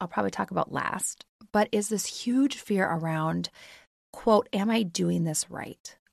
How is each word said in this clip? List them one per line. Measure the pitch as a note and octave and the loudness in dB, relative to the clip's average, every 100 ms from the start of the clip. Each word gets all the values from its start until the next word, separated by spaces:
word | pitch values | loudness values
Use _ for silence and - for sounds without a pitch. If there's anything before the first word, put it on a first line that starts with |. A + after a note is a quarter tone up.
I'll | F3+ | -4
probably | - G3 | -2 -2
talk | - F#3+ | -2 -2
about | F3 - | -2 -2
last, | - - F#3+ - - - _ - | -2 -4 -4 -6 -8 -16 _ -2
but | G#3 G#3 | 2 2
is | G#3 G3+ | 0 0
this | G#3 - | -2 -4
huge | - A#3+ B3+ C#4 - | -6 0 4 2 0
fear | - G3 | -2 2
around, | F#3+ E3 E3 D#3+ D#3+ F3 E3+ - - - _ _ _ | 2 0 0 0 0 -2 -4 -10 -20 -20 _ _ _
quote, | - A#3 G#3 - | -2 4 4 4
"Am | G3 G#3+ | 0 2
I | A#3 | 2
doing | F#3 F3 F3 F3 | 0 0 0 2
this | E3 D#3 - | 0 -2 -4
right?" | - - - - - _ | -8 -12 -14 -18 -20 _